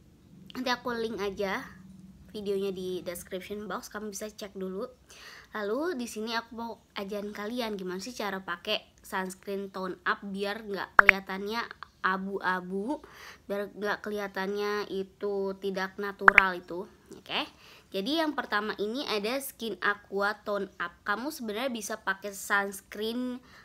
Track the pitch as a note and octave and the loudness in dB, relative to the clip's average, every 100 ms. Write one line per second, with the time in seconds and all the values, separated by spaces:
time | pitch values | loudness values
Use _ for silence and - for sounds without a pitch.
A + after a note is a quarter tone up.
0 | - - - - - B3+ B3 A#3+ B3+ A3+ | -20 -20 -20 -20 -10 -4 0 0 0 0
1 | A3+ G3 G3+ F#3+ F#3+ A3+ - - - - | -2 0 -2 0 0 0 -4 -14 -18 -18
2 | - - - G#3+ G3+ G3 G3 F#3 F#3 F3+ | -18 -18 -12 -6 0 0 0 -2 -4 -4
3 | F3 F3+ - F#3 F#3 G#3 G#3 G#3+ - G#3 | -4 -8 -6 -8 -6 -6 -4 -6 -6 -6
4 | G#3+ G3 G#3+ G#3+ G3 G3 F#3+ F#3+ B3+ - | -6 -6 -8 -8 -10 -6 -4 -4 -6 -10
5 | - - - - - G#3+ G3+ B3+ E4+ C4 | -20 -18 -16 -18 -8 -4 0 2 2 0
6 | A#3 G#3+ A3+ A#3 - A3+ A#3 G#3+ - - | -2 -2 -2 -2 -2 -6 -8 -8 -8 -6
7 | G3 G#3 G#3 G#3 G#3 B3 A3 G3+ F#3 F#3 | -2 -2 -4 -4 -2 0 0 -2 -2 -4
8 | A#3+ B3 G#3 F#3+ F#3+ F3 G#3+ G#3+ - - | -4 -4 -2 -2 -4 -4 0 -2 -2 -18
9 | - G3 F#3 F#3 G3+ G3 G3 F#3+ F#3 - | -4 -2 -2 -4 -4 -4 -4 -4 -4 -2
10 | - G#3+ G3+ F#3+ G3+ A3 G#3+ F#3 - - | 0 0 -2 -2 -2 -2 -4 -4 4 8
11 | G3+ F#3+ F#3+ F#3+ G3+ A#3 - - - - | 8 6 0 -2 -2 -2 -4 -10 -16 0
12 | F#3 F#3+ F#3+ G3 F3+ F#3 F3+ G3 A3 D4 | 2 2 0 0 2 0 0 -2 -2 -4
13 | - - - - - G3+ G3 F#3 G#3 F#3 | -6 -16 -16 -14 -4 -2 -2 -2 -2 0
14 | G#3+ G#3 G3 F#3+ F#3+ G3+ G#3 G#3 - F#3+ | -2 -2 -2 -2 0 0 2 0 0 -4
15 | F#3+ - G3+ G3 G3 F#3+ G3 F#3+ F#3+ G3 | -4 -4 0 0 0 -2 -2 0 -2 -2
16 | G3+ G3 G3 G3 F#3+ F3 - F3 G#3+ - | -4 10 12 12 8 2 -4 -8 -8 -14
17 | - - - A#3+ D4+ - - - - G3 | -16 -14 -4 -2 -4 -8 -20 -20 -6 -2
18 | G3+ D#4+ D#4 C4 A#3 G#3 G#3+ - G#3 B3+ | 2 2 2 0 0 0 2 0 0 0
19 | - G#3+ G#3+ C4+ C4+ - A3+ F#3+ G3+ G3+ | 0 0 2 0 -4 -6 -4 2 2 2
20 | - G3 G3+ G#3+ - G3+ G3 - F3 - | -2 2 2 2 0 0 0 -4 -6 -2
21 | - G#3 C#4 D#4 A3 G3+ C4+ A#3 G3+ G#3+ | 0 0 0 -4 -4 0 0 -2 -4 -2
22 | - F#3+ G#3 G3 - G3+ G3+ G3 - G#3 | 0 -2 -4 -6 2 4 2 -4 -10 -4
23 | A3 A#3+ B3+ B3 - - | 0 0 -2 -4 -10 -20